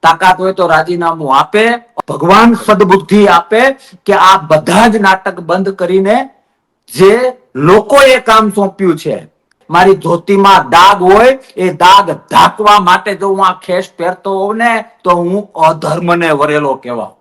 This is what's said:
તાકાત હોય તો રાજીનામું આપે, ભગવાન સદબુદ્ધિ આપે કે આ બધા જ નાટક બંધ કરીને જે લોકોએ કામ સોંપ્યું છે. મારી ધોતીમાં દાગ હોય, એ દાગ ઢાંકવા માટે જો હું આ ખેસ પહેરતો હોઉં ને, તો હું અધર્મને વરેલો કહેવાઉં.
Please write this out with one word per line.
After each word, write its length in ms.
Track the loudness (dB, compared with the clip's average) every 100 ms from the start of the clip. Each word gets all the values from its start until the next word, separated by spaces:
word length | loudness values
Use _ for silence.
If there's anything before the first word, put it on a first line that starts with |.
તાકાત 360 | 0 0 0 0
હોય 140 | -2
તો 140 | -2 -2
રાજીનામું 720 | 0 -2 -4 -4 -6 -2 -2
આપે, 340 | 0 0 -2 -2 _ -16 -10
ભગવાન 460 | -6 0 2 2
સદબુદ્ધિ 720 | 0 -2 0 2 0 2 2 2
આપે 340 | 2 0 0 0 -4 -14 -14 -4
કે 60 |
આ 240 | 0 2 2
બધા 520 | 2 -2 0 0 2
જ 80 | 2
નાટક 440 | 0 -2 -4 -12
બંધ 280 | -6 -4 -4
કરીને 640 | -6 -2 -2 0 -2 -4 _ _ _ _ _ _ 2
જે 360 | 2 4 -2 -6 _
લોકોએ 640 | -4 2 2 2 2 4 2
કામ 320 | 2 0 0
સોંપ્યું 480 | -2 -6 -4 -4 -4
છે. 300 | -6 -10 -12 _ _ _ _
મારી 260 | 2 2 2
ધોતીમાં 760 | 0 -4 -2 0 4 2 2
દાગ 320 | 2 2 2
હોય, 360 | 2 4 4 0 -8 -6
એ 160 | -6
દાગ 380 | 0 4 4 2
ઢાંકવા 720 | -6 _ 0 0 0 2 2
માટે 340 | 2 0 -2
જો 140 | -6 -4
હું 180 | -2 -2
આ 60 |
ખેસ 380 | -2 -6 -6 -6 _
પહેરતો 400 | -8 -6 -8 -6
હોઉં 180 | -4 -2
ને, 280 | -2 -2 -8 _
તો 60 | -2
હું 420 | -2 -2 -6 -8
અધર્મને 760 | -2 -2 -2 -6 -6 -2 -2 -2
વરેલો 440 | -2 -2 -2 -4
કહેવાઉં. 420 | -6 -8 -10 -10 _